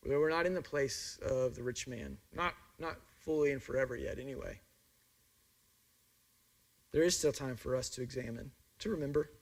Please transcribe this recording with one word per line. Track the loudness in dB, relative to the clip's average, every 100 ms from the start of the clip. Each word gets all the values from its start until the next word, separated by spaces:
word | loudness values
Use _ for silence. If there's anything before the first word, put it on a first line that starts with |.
Though | 2 4
we're | 4
not | 4 2
in |
the | 0
place | -2 0 0 -2 -8 -6
of | -2 2 2
the | 0
rich | -4 -4 -6
man, | -6 -8 -10 -12
not, | -2 -2 -2 -16 -8
not | -8 -8 -14 -16
fully | 0 4 4
and | 2
forever | -2 0 0
yet | 0 -4 -4
anyway. | -6 -8 -8 -10 -14 _ _ _ _ _ _ _ _ _ _ _ _ _ _ _ _ _ _ _ _ _ _
There | 4
is | 4 6
still | 2
time | 2 -4 -4
for | 0
us | 0 0
to | -4
examine, | -6 -4 -6 -6 -10 -14 _ _
to | -4
remember | -2 2 2 2 -4